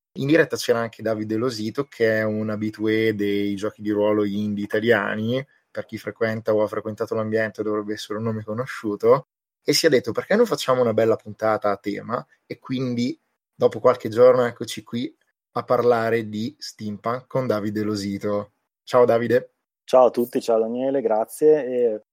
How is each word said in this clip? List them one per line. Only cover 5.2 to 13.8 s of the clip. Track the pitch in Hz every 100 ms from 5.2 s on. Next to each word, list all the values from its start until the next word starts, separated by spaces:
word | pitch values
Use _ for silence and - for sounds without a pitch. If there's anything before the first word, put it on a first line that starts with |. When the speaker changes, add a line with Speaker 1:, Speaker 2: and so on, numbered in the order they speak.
| 110 131 143 _ _
Speaker 1:
Per | 110 -
chi | 110
frequenta | 107 - 113 113 113
o | 107
ha | 104
frequentato | 110 110 104 110 113
l'ambiente | 110 110 110 110
dovrebbe | 107 107 104
essere | 104 - 104
un |
nome | 113 110
conosciuto, | 107 110 135 - 110 104 113 139 - _ _ _
e | -
si | 147 165
è |
detto: | 123 -
"Perché | - - 208
non | 233
facciamo | 151 - 127
una | 120
bella | 110 113 110
puntata | 110 101 110 107 104
a | 98
tema?" | 104 101 104 127 151 _ -
E | -
quindi | - 127 127 120 123 - _ _ _
dopo | - 127 113